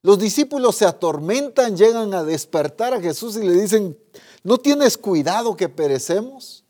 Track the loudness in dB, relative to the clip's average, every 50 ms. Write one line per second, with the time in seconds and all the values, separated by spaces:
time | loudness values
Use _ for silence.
0 | 6 4 4 4 2 -2 -2 -2 -2 -2 -2 0 0 0 2 4 2 0 2 0
1 | -4 -4 -2 -4 -4 -4 -2 -2 -4 0 0 0 0 0 4 4 4 4 4 0
2 | -4 -4 -4 -4 -2 -4 -4 -6 -6 _ -4 -2 -2 -2 -4 -4 -4 -4 -2 -4
3 | -4 -6 -6 -6 -10 -8 -8 -4 0 2 2 2 2 2 0 0 0 -2 -10 _
4 | _ _ _ -20 _ _ _ _ _ 0 0 2 2 0 2 4 2 2 0 0
5 | -4 -2 -2 0 0 0 -2 -2 -2 -4 -4 -4 -6 -6 -4 -4 -2 -2 -2 -2
6 | -2 -4 -4 -4 -4 -6 -14 -20 -20 -20 -20 -20 _